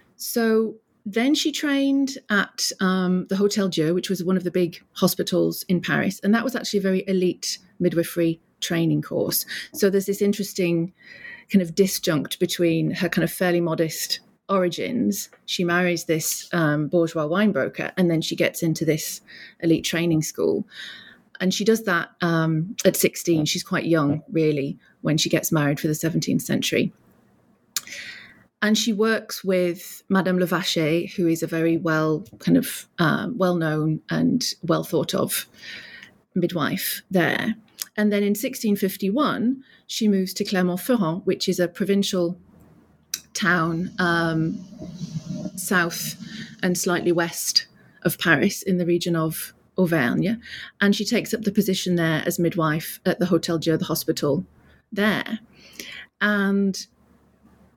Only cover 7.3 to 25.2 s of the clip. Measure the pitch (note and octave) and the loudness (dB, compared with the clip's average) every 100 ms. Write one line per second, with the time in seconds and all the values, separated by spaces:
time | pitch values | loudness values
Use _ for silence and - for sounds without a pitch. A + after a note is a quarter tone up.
7.3 | - - - _ - F3 D#3+ E3 - E3 | -2 -6 -10 _ -2 0 0 0 0 0
8.3 | E3 _ _ - E3 E3 D3+ D3+ - - | -2 _ _ -4 0 2 0 -2 -2 -2
9.3 | - - - - - G3 G3 G3 G3 G3+ | -2 -4 -10 -12 0 2 2 0 0 0
10.3 | G#3 G3 - F3 E3+ E3+ - - - - | 0 -4 -2 0 0 -2 -8 -20 -20 -18
11.3 | - - G3 E3+ E3 F#3+ - - D3+ - | -20 0 0 2 2 2 0 -2 -2 -2
12.3 | - F3 - F3 E3 D#3 F3 F3+ - E3 | -2 -2 0 2 2 0 -2 -2 0 -2
13.3 | - F3+ F3 E3+ D#3+ D#3+ - - - - | 0 0 0 0 0 -2 -4 -6 -6 -10
14.3 | _ - F#3+ F3+ E3 F#2 - G3+ G3 - | _ -2 0 0 -2 -4 0 0 -2 -6
15.3 | - - - F3 F3 F3+ E3+ - D#3+ - | -14 -8 -2 0 2 2 0 0 -2 -2
16.3 | - - F3 D#3 D3 D3 F3 E3 E3 D3+ | -6 -4 0 2 2 2 2 2 0 -2
17.3 | F3+ G#3+ C3+ - - - - F3 D#3+ - | 2 2 2 -2 -4 -4 0 2 2 0
18.3 | - E3+ - E3 D#3+ D#3+ D#3 - - - | 0 -2 0 -2 0 0 0 -4 -10 -14
19.3 | - - - E3+ D#3+ - E3 E3+ D#3 D#3 | -20 -20 -4 2 2 0 -2 2 2 0
20.3 | - - - - - - - - - _ | 0 0 0 -4 -12 -18 -18 -20 -20 _
21.3 | - F#3 F#3 G#3 A3+ A3 F3 - - F3 | -4 -2 0 2 2 2 -2 -4 -4 0
22.3 | E3 D#3+ D#3+ F3 B3 F#3+ - - - - | 2 2 0 -2 0 2 2 0 0 0
23.3 | E3 D3+ F3+ - F3 - E3 C#3+ D#3 - | 2 2 -2 -2 -2 2 2 2 0 -2
24.3 | E3 D#3 D3 C#3 - _ _ - D#3 | 0 2 2 -2 -6 _ _ 0 0